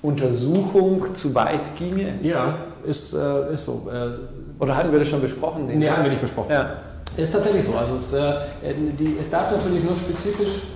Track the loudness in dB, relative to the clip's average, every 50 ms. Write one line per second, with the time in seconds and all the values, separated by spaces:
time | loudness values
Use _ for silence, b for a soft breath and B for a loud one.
0 | -2 -2 0 2 2 2 2 2 2 2 2 2 2 4 4 6 6 6 4 2
1 | 0 -4 -6 -4 -2 0 2 2 2 2 2 0 -2 -6 -6 -6 -4 -2 -2 -2
2 | -2 -2 -4 -2 0 0 2 2 0 0 -2 -4 -8 -12 -12 -8 -4 -4 -4 -4
3 | -6 -4 -2 0 0 2 2 0 0 -2 -4 -4 -4 -6 -6 -6 -6 -6 -6 -4
4 | -4 -4 -6 -8 -10 -12 -12 -12 -12 -14 -6 -2 0 0 2 2 2 4 4 4
5 | 4 4 2 0 0 0 0 -2 -4 -4 -2 -4 -2 0 2 4 4 4 4 4
6 | 4 2 2 0 -2 -2 -2 -4 -2 2 2 2 2 0 -4 -8 -12 -14 -14 -12
7 | -12 -8 -4 -2 -2 0 0 2 2 4 2 2 2 2 0 0 0 0 -2 -2
8 | -2 -2 0 2 2 2 0 0 B B B -8 -6 -4 -2 -2 -2 -2 0 0
9 | 0 0 0 -2 -2 0 0 0 2 2 2 2 2 2 2 2 2 2 0 0
10 | -2 -4 -4 -2 -2 -2 0 0 0 0 0 -4 -6 -8 -12